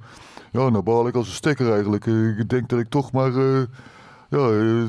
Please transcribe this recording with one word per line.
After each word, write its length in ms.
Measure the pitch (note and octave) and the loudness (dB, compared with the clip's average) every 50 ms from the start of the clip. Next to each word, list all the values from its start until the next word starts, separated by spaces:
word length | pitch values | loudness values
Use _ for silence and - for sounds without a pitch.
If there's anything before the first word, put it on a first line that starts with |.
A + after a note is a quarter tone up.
| - - - - - - - - - - | -10 -20 -20 -20 -20 -20 -20 -20 -14 -6
Ja, 180 | - B2 C3+ C3 | -2 0 0 2
nou 140 | A2+ G2+ | 2 0
baal 240 | F2 G#2+ A#2 A#2 A#2 | 2 2 2 2 2
ik 80 | A#2+ A#2 | 0 0
als 120 | B2 A2+ | -2 -4
een 80 | F#2+ - | -4 -6
stekker 380 | - - D#3+ C#3+ - B2+ A2+ | -4 -2 -2 0 0 0 2
eigenlijk. 340 | G#2+ G#2 G#2 G#2 G#2 G#2 - | 2 2 2 0 0 0 0
Eh, 320 | A#2 A2+ A2 A2 A2+ G#2+ G#2 | 0 0 2 0 0 -2 -2
ik 100 | A#2 A2 | -2 -2
denk 200 | B2+ B2+ A2+ - | -2 -4 -2 -2
dat 100 | B2+ A#2+ | -2 -2
ik 100 | A#2 A2+ | -2 -2
toch 240 | - D3 C3+ - | -2 -2 -2 -2
maar, 240 | C3 C3 C3 C3 B2 | -2 0 0 0 0
eh, 260 | C3 C3+ C3+ C3+ C3+ C3 A#2+ B2+ - - - - - - - - - - - | 0 0 2 2 0 -2 -4 -8 -16 -20 -20 -20 -20 -20 -20 -20 -20 -10 -4
ja, 220 | C#3+ C#3+ C3+ A#2 | -2 0 2 2
eh, 340 | G#2+ G#2+ A2 A2+ A2+ A#2 A#2 | 2 2 2 2 2 0 0